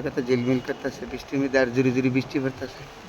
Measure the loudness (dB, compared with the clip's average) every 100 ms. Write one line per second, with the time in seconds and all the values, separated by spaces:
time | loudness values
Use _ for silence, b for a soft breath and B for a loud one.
0 | -2 -2 2 2 4 2 0 -6 -6 -8
1 | -10 -10 -4 0 2 4 4 4 2 4
2 | 2 2 0 -2 -2 -4 -10 -12 -16 -16